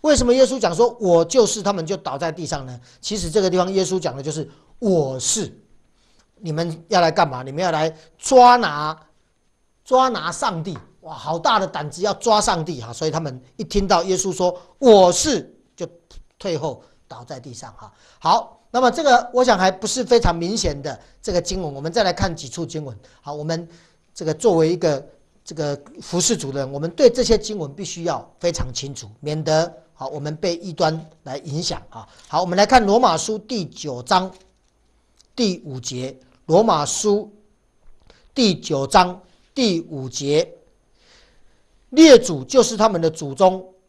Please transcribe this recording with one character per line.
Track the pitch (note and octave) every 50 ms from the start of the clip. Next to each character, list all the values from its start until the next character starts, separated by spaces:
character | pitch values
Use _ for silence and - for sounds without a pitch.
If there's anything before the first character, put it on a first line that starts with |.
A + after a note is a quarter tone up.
为 | - D4+ D4+
什 | B3+ B3+
么 | A#3+ A#3+
耶 | C4 C4
稣 | - B3+ C4
讲 | G#3+ F3 E3+
说 | D#3+ A#3 A#3+ A#3 -
“我 | A3 F#3 F3 E3 E3+
就 | E3 - C4 A3
是”， | G3 - G#3+ F#3
他 | G3 G3+
们 | F#3 D#3+
就 | D#3+ G3
倒 | F#3 - D3 C3 C#3
在 | E3+ E3 D#3
地 | F3 E3
上 | C#3+ - C#3+ C3+
呢？ | C3 B2 A#2+ _ - - _
其 | - - G3+
实 | G#3+ E3+ E3
这 | D#3 G#3+
个 | F#3+ F#3
地 | F3
方 | F#3 F3 F#3 G3
耶 | F#3+ F#3
稣 | D#3 F#3 F#3
讲 | D#3 D#3+ B2
的 | C3+ C3+
就 | D3+ D3
是 | D#3 D3 - - _ _ _ _ -
“我 | - G#3 F#3+ E3 D3 C3 C3 C3
是”。 | - - - A3+ F#3+ B2 - - _ _ _ _ _ _ _ _ _ _ _ _ _ _ _ _
你 | - E3+
们 | D3+ D#3 E3+ E3+ D#3+ E3 - _
要 | G#3+ F#3
来 | F3 D#3+
干 | D#3+ G3 F3 D3+
嘛？ | C3 B2+ C3
你 | C3+ C3+
们 | D3+ F#3+
要 | F3+
来 | E3 D3+ D#3 D#3+ D#3+ - - _ _ _
抓 | - - C4+ B3+ B3 B3 B3
拿， | B3 A3 E3+ D3 D3 D3+ D3+ D#3 - _ _ _ _ _ _ _ _ _ _ _ _ _ _ _ _ _
抓 | - B3+ B3+ C4 C4
拿 | A#3 F#3 D3+ E3 E3+
上 | - - A#3+ G3 E3 D#3+
帝。 | G3+ E3 A2+ - _ _ _ _
哇， | D#3+ D#3
好 | C#3 - D3 D#3+ E3+
大 | E3 - A#3 G#3+
的 | F#3+
胆 | E3+ - D#3 D3+ D3
子 | C3+ - F3+
要 | G#3 G3
抓 | - - A#3 A3 G#3
上 | G3+ - G3+ F3 D#3
帝 | D#3+ E3+ B2+
哈！ | A2 A2+ A#2+
所 | - E3
以 | D#3+ D3+
他 | D#3+
们 | E3 D3 B2+ B2+ - _ _
一 | _ G#3+
听 | D#3+ - G3+ G3
到 | F#3+ G3 F#3 F3
耶 | F#3+ F#3+
稣 | F3+ - G3 F3+
说 | - F#3 F3+ F3 - - _ _ _
“我 | C#4 B3+ A3 G3+ F#3 F3+ F3
是”， | F3+ - D#4 C4+ F3 - - - _ _ _ _
就 | _ F3+ - _ _ _ _ - - - _ _
退 | _ - G3+ E3+ D3
后 | C3+ D#3 B2+ - - _ _ _ _
倒 | _ B2+ A2+ B2
在 | - D3 C3
地 | A#2+ C#3 A#2+
上 | G#2 - - G#2
哈。 | - - G2+ _ _ _ _ _ _
好， | - D#3+ F#3 A#3+ - - - _ _ _ -
那 | A#3+ C4
么 | B3
这 | A#3+ E4 D#4+
个 | C#4+ B3 A#3+ A3+ - -
我 | B3 B3+
想 | B3 A3 F3+
还 | F#3 F#3
不 | F#3 F#3 -
是 | G#3 - B3+ B3
非 | - B3 A#3
常 | A#3 F#3 E3+
明 | E3+ E3+ F3 G#3+
显 | A#3 - F3 D3 C#3+ C#3
的 | D3+ C3 - - _ _ _ _
这 | - F#3+
个 | F3+
经 | E3 - F#3 F#3+ F#3
文， | D3 C#3
我 | C#3
们 | C#3 D#3+
再 | E3 A#3 G#3+
来 | F#3 F3
看 | - G3 F#3+ E3
几 | D#3 -
处 | B2+ - - E3
经 | - - D#3 D3+
文。 | C3+ A#2 G2 _ _ _ _ _
好， | C#3+ D3
我 | D3+ D3+
们 | D#3 E3 E3 E3+ E3 - _ _ _ _ _ _ _ _
这 | - E3
个 | D#3 D#3
作 | D#3+ - F#3+ F#3
为 | E3 D#3+ D#3+
一 | F3
个 | E3+ - E3 D3 C3+ - - _ _ _ _ _ _ _
这 | - E3
个 | D3+ D3+ D3 C#3+ C#3+ C#3+ - - - -
服 | - - F3
事 | E3+ - A#3
主 | E3 - C3+ C3
任， | C#3 C3+ C3
我 | C#3 C#3+
们 | D3+ E3+
对 | E3+ - D4 A#3+
这 | - C4 B3
些 | - A3+ G#3
经 | G#3+ - G#3+
文 | G3+ D#3+ C3+ C#3
必 | D#3 G3
须 | - - E3+ E3
要 | E3+ D3+ A#2+ - - _ _
非 | - F3 E3+
常 | - C#3+ B2+ A#2+
清 | - - C#3 C#3
楚， | - - G2+ G#2+ _
免 | - D3 D3+ D#3+ D3+
得， | D#3 D#3 D#3 E3 E3+ E3 - _ _ _
好， | _ C3+ C3+
我 | C#3 D3+
们 | C#3+ D3+ D#3
被 | D#3 - F#3 E3+
异 | E3+ F#3+ F#3+ E3
端 | - F3+ D#3+ D#3+ D#3+ D#3+ - _ _ _
来 | - E3 D3
影 | - D#3 C#3 D#3 F3+
响 | - F3 - - -
啊。 | - A2+ G#2+ _ _ _ - _
好， | - D3+ F3+
我 |
们 | F3+ F3
来 | F#3+ G#3
看 | G#3 C4+ B3+ A3
罗 | G3 G3+ A#3
马 | B3+ G#3+ E3
书 | E3 - - A3 G#3+
第 | G#3+ _ B3+ A3 F3
九 | C3 - - - D3+ C3 A#2+ B2+
章 | - G3+ F#3 F#3 F#3+ - - _ _ _ _ _ _ _ _ _ _ _ _ _ _ _ _ _ _ _
第 | - B3 G3+ F3+ E3+ -
五 | D3+ C3+ B2+
节， | A#2 - C3 B2 B2+ C3 C3+ - _ _ _ _ _
罗 | - D#3 F3+ A3+
马 | A3+ F3+ D3+ D3
书 | C#3 - - - G#3+ G3+ G#3 G#3+ G#3+ _ _ _ _ _ _ _ _ _ _ _ - - _ _ _ - _ _ _ _
第 | - B3 G#3 F3
九 | - - - D#3 C#3 C#3
章 | C#3 - F#3+ F3+ F3+ F3+ F#3+ _ _ _ _ _ _ _
第 | - B3+ A3 F#3 E3
五 | E3 E3 D#3+ C#3 C3
节 | B2+ - - C#3+ C#3 D3 D3+ F3 - - _ _ _ _ _ _ _ _ _ _ _ _ _ _ _ _ _ _ - _ _ _ _ _ _ _ _
，“列 | - C#4 D#4+ D#4+ C4+ A3+
祖 | C#3 - F3 C#3 C3
就 | - - C4 A3+
是 | - A3+
他 | G3+ G#3+ A3+
们 | G3+ E3+
的 | E3 D#3+
祖 | D#3 - D#3+ C#3+ C3+
宗 | B2+ G3 F#3 F#3 F#3+ F#3 - _ _ _